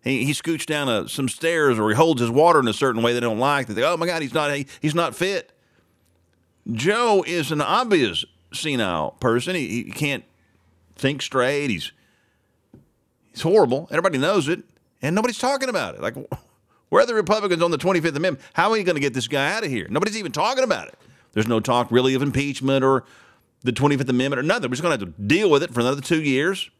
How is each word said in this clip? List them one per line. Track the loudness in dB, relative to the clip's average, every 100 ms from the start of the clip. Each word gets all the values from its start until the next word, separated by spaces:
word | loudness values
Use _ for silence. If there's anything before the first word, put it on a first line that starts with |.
He, | -2 -2
he | -2
scoots | -4 -4 -6 -4
down | -4 0
a, | -2 -2
some | -4 -4
stairs | -2 -2 2 4 4
or | 2
he |
holds | 4 4 4
his | 2
water | 4 6 6
in | 4
a |
certain | 0 0 2
way | 0
they | 2
don't | -2 0
like. | 0 0 -2
They |
think, | -2 0
"Oh | 0
my | -2
God, | -4
he's | -4
not, | -2 -2
he, | -4 -8 -4
he's | -2
not | 0 -2
fit." | -2 -4 -4 -8 _ _ _ _ _ _ _ _ _ _ _ -8
Joe | -2 0 2 4 4 2
is | -2 -2
an | -2
obvious | 0 0 4 4 4 0 -8 _ _
senile | -8 -4 -2 0 0 -4 -2
person. | 0 0 0
He, | -4 -4 -6
he | -8
can't | -6 -4 -4 -8 _ _ _ _ _ _ -4
think | -2 -2
straight. | -4 0 0 0 -2
He's, | -4 -6 _ _ _ _ _ _ _ _ -20 _ _ _ _ _
he's | -6
horrible. | 2 4 4 0 -2
Everybody | -2 0 0
knows | 0 0 0
it, | -4 -6 _ _ _
and | -4
nobody's | -2 -2 -2
talking | -2 -2 -2
about | -4 -4
it. | -4
Like, | -6 -6 -12 -14 _
<laughs> | _ _ _ _
where | 2
are | 4
the |
Republicans | 2 0 0 0 0
on | 0
the | 0
twenty-fifth | 0 0 0 0
Amendment? | -2 -4 -6
How | 0 2
are | 2
you |
gonna | 0 0
get | 0
this | -2 -4
guy | -2 -2
out | -2
of | -4
here? | -6 -4
Nobody's | -2 -2 -4
even | -6
talking | -2 -2 0
about | 0 -2 -6
it. | -18 _ _ _
There's | -4 0
no | 0
talk | 2 0 2
really | 2 2
of | 0
impeachment | 0 -2 -4 -4 0 2
or | 2 0 -2 -20 -20 _ _ _
the | -4
twenty-fifth | 0 2 2 0
Amendment | 0 0 -2
or |
nothing. | 0 -2 -2
We're | -4
just |
gonna | -2 -2
have | -4
to | -8
deal | 0 2 4
with | 4
it | 2
for | 0
another | 0 -2
two | 0 0
years | 2 0 0 -2 -8 _